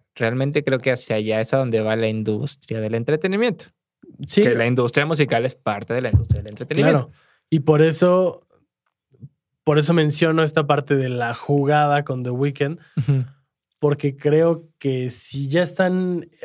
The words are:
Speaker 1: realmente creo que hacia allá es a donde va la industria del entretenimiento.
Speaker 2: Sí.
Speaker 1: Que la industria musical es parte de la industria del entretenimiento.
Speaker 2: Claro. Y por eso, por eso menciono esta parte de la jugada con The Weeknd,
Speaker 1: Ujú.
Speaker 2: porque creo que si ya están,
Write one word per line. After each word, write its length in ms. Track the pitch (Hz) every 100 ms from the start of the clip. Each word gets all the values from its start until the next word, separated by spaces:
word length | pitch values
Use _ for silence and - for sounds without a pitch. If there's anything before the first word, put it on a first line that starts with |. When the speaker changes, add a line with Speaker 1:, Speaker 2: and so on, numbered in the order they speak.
| _ -
Speaker 1:
realmente 480 | 113 127 135 147
creo 160 | 147 131
que 120 | 131
hacia 240 | 123 - 110
allá 260 | 107 110
es 120 | 113
a 40 | 135
donde 240 | 131 113
va 140 | 107 113
la 120 | 110
industria 720 | 110 107 107 139 - - 113
del 140 | 107 117
entretenimiento. 680 | 123 156 185 196 240 190 - _ _ _ - - -
Speaker 2:
Sí. 160 | -
Speaker 1:
Que 80 | 202 120
la 120 | 117
industria 380 | 123 120 - 147
musical 400 | 156 135 117 123
es 100 | -
parte 380 | - 104 104 120
de 60 |
la 80 | 127
industria 320 | - - -
del 60 | 104
entretenimiento. 560 | 104 127 143 151 151 123
Speaker 2:
Claro. 120 | - _ _ -
Y 100 | 160
por 200 | 139 147
eso, 680 | 160 160 180 180 185 - _ _ _ _ _ _ _ _ - _ _ _ -
por 120 | 147
eso 160 | 147
menciono 500 | 170 151 147 165 160
esta 240 | 156 160 143
parte 280 | 147 139 139
de 140 | 131
la 240 | 123 117
jugada 680 | 117 - 143 139 151 147 143 143
con 180 | 131
The 60 | 123
Weeknd, 500 | 123 143 135 143 165 _ -
Speaker 1:
Ujú. 280 | 120 135 123 - _ _ _ -
Speaker 2:
porque 360 | 147 143 147 135
creo 540 | 147 151 165 165 - _
que 300 | 139 131 127
si 400 | 120 - 135 139
ya 140 | 156
están, 680 | 175 180 185 185 185 175 - -